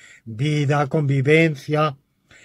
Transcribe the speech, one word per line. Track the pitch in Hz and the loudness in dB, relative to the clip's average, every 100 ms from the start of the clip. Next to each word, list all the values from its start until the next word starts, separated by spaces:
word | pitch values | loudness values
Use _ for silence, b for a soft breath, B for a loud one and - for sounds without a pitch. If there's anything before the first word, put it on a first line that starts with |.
| b b | b b
vida, | 113 107 151 151 143 147 143 | -16 -6 -2 -2 0 0 0
convivencia, | 160 143 139 135 156 165 143 - 151 151 135 _ _ _ b | -2 0 0 4 4 4 0 -4 -2 -2 -4 _ _ _ b